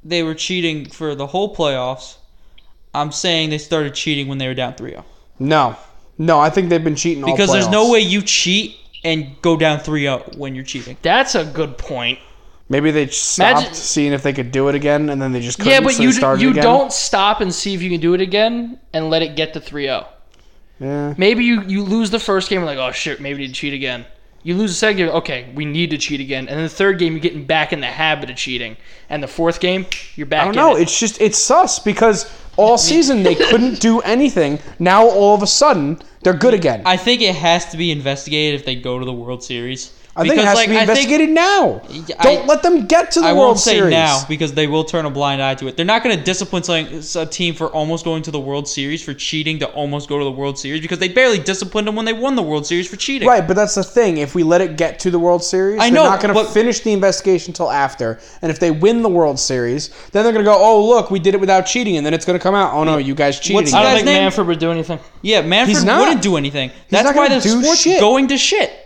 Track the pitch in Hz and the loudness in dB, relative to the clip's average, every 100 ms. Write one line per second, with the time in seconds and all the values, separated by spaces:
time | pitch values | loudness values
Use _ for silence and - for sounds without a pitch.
0 | 151 170 160 160 - 185 170 151 139 - | -4 -4 -4 -6 -6 -4 -2 -6 -10 -10
1 | 156 143 139 185 202 202 156 131 123 131 | -8 -8 -6 -4 -4 -2 -2 -2 -6 -8
2 | - - - - - - - - - 143 | -14 -20 -20 -20 -20 -20 -20 -20 -10 -6
3 | 147 147 185 165 156 151 147 160 147 135 | -6 -4 -2 -2 -2 -6 -4 -4 -2 -6
4 | - 143 139 135 131 127 127 - 117 - | -4 -4 -4 -6 -6 -6 -6 -8 -14 -14
5 | - - - - 135 156 127 107 - - | -20 -20 -20 -8 0 2 2 -2 -18 -20
6 | - - 160 156 151 175 180 170 160 143 | -20 -6 2 4 4 2 0 0 0 -2
7 | 170 151 143 - 196 190 180 208 226 233 | -2 -2 -2 0 2 2 2 4 4 4
8 | 196 202 202 - 170 190 220 - - - | 2 -2 0 -2 0 0 -2 -12 -20 -10
9 | 165 160 139 135 170 160 156 147 151 151 | -4 -4 -6 -4 0 2 2 0 -4 -2
10 | 143 131 - - 139 131 131 131 120 - | -2 -4 -8 -12 -10 -10 -10 -12 -12 -6
11 | 165 214 262 208 156 147 147 127 - 127 | 2 2 2 0 -2 -4 -6 -6 -8 -4
12 | 120 127 - - - - - 135 151 151 | -4 -6 -12 -20 -20 -20 -4 0 2 0
13 | 139 - - - 196 151 127 - - - | -2 -4 -4 2 2 2 0 -8 -4 -2
14 | 147 143 139 135 123 135 139 143 143 147 | 0 0 -2 -4 -4 0 0 0 0 0
15 | 151 139 135 127 120 127 208 269 262 240 | 0 -2 -4 -4 -6 -2 2 4 4 2
16 | 240 233 135 135 254 240 185 254 269 - | 2 4 2 4 2 4 4 4 2 -4
17 | - 208 202 214 190 165 208 196 180 170 | -2 0 2 0 -2 -4 -6 -4 -4 -2
18 | 165 180 190 202 220 233 233 254 - 160 | 0 0 0 0 0 -2 -8 -14 -10 -6
19 | 160 160 160 147 156 156 - 147 139 117 | -2 -2 -2 -4 -6 -8 -12 -8 -6 -6
20 | - - - _ - - - - 135 143 | -8 -20 -20 _ -20 -20 -20 -12 -8 -6
21 | 147 147 190 233 240 233 190 196 196 220 | -6 -2 0 2 0 0 -2 -6 -2 -2
22 | 220 226 - 190 185 196 165 139 127 - | -2 -4 -2 -2 -2 -4 -4 -4 -6 -6
23 | 160 143 139 139 135 127 147 139 131 123 | -8 -8 -10 -10 -10 -8 -8 -6 -8 -10
24 | 117 - - - 160 180 214 170 220 196 | -14 -20 -20 -16 -6 -2 -2 0 0 0
25 | 165 147 165 127 120 131 151 151 170 151 | 0 -2 -4 -10 -10 -10 -6 -2 -2 -2
26 | - 143 135 135 131 143 160 - 196 190 | -4 -6 -6 -8 -6 -6 -6 0 0 2
27 | 170 160 165 151 139 160 151 165 123 123 | -2 0 -4 -6 -2 -2 0 -4 -6 -4
28 | 156 151 139 123 135 123 113 107 - - | -2 -2 -6 -10 -6 -6 -8 -14 -20 -20
29 | - 151 139 - 165 170 180 185 185 - | -10 -10 -8 -2 -2 0 0 -2 -4 -10
30 | - - 147 151 170 226 311 175 170 - | -10 -12 -4 0 0 4 4 4 2 0
31 | 226 - 214 208 - 294 370 - 214 208 | -2 0 0 2 2 4 4 0 -2 2
32 | 226 202 - - - - 214 233 - 311 | 2 2 -4 -14 -8 2 4 4 4 2
33 | 277 247 185 165 - 226 254 - 226 226 | 2 2 2 2 2 4 2 2 2 2
34 | - 233 285 - 147 147 - - 175 196 | 2 2 2 2 0 -2 -8 -2 2 6
35 | 226 196 202 208 196 - 302 208 143 165 | 6 6 4 4 2 2 4 4 0 -6
36 | - - 180 175 247 220 165 113 190 185 | -12 -2 0 2 4 4 0 0 0 0
37 | 233 247 208 175 170 170 - 160 170 147 | 0 2 0 0 0 0 -2 -6 -4 -2
38 | 135 139 - 151 151 143 143 127 127 127 | -4 -6 -4 -2 -2 -2 -6 -8 -6 -6
39 | 127 123 120 127 - 123 123 131 - - | -6 -8 -10 -10 -8 -10 -8 -10 -14 -20
40 | - - 196 311 208 202 220 220 214 240 | -14 -2 2 4 4 4 4 2 4 2
41 | 269 302 311 320 359 403 240 104 - 147 | 2 2 4 4 4 4 2 -2 -10 -16
42 | 165 - 170 294 262 302 349 349 196 320 | -12 2 2 2 2 2 4 2 4 2
43 | 339 339 330 - 262 220 - 214 185 160 | 2 0 2 4 4 4 2 2 4 4
44 | 160 135 139 156 156 139 151 156 156 170 | 2 0 -2 -4 -2 -2 0 0 -2 -4
45 | 151 139 143 139 135 131 131 131 170 220 | -4 -2 -2 -2 -2 -4 -6 -4 0 0
46 | 240 190 147 185 196 180 165 165 160 160 | 0 -2 -2 -4 -4 -4 -2 -4 -4 -10
47 | - 170 160 - 180 160 160 156 156 165 | -8 -6 -6 -4 -4 -2 -6 -4 -4 -4
48 | 170 160 156 147 135 143 143 - 139 160 | -4 -6 -4 -6 -6 -6 -6 -6 -6 -6
49 | - 139 - 156 156 156 147 - 143 143 | -8 -10 -6 -4 -4 -4 -6 -6 -6 -6
50 | 143 143 139 131 139 135 135 156 160 175 | -6 -4 -4 -6 -8 -8 -8 -8 -6 -4
51 | 180 180 262 208 151 190 190 214 208 214 | -2 2 2 2 -2 -6 -4 -4 -4 -4
52 | 226 226 254 262 165 151 151 175 180 202 | -4 -2 -2 -2 -2 -4 -2 -4 -4 -8
53 | - 269 220 240 165 185 202 202 185 240 | -6 0 4 4 2 0 0 -2 0 2
54 | 220 160 143 180 160 175 185 156 160 - | 2 0 -2 0 2 4 2 -2 -4 -2
55 | 185 175 170 175 175 185 190 214 233 269 | -2 0 2 2 0 0 0 2 4 6
56 | 294 190 208 208 214 208 233 240 226 208 | 4 4 2 2 2 2 2 0 0 2
57 | 190 185 196 180 - 165 160 139 139 - | 2 0 0 0 -2 -6 -2 0 -2 -2
58 | 113 110 - - 165 156 175 156 190 233 | -6 -6 -12 -8 -6 0 0 2 2 2
59 | 226 175 156 135 - 127 120 135 147 - | 2 2 2 0 -2 -2 -2 -4 -6 -16
60 | - 202 226 220 208 202 208 214 214 240 | -4 0 2 2 4 6 6 6 6 4
61 | - 190 175 190 190 190 185 247 220 165 | 4 0 2 2 4 2 2 -2 0 0
62 | 147 160 170 180 185 202 185 139 160 151 | 0 -2 0 0 0 2 0 0 0 0
63 | 135 135 143 139 - 185 151 180 214 254 | -2 0 0 0 0 2 4 4 4 4
64 | 247 285 190 - 175 165 165 165 160 160 | 4 2 2 0 -2 0 0 -2 -4 -8
65 | - - 202 214 156 190 240 208 185 277 | -12 -10 0 0 2 2 2 2 4 4
66 | 392 277 190 170 139 143 131 - - 196 | 4 2 0 0 -2 -4 -8 -10 -2 2
67 | 254 285 285 269 202 233 285 330 320 370 | 4 4 2 2 2 2 2 2 4 4
68 | 208 254 269 269 - 415 - - | 4 4 2 0 0 0 -2 -4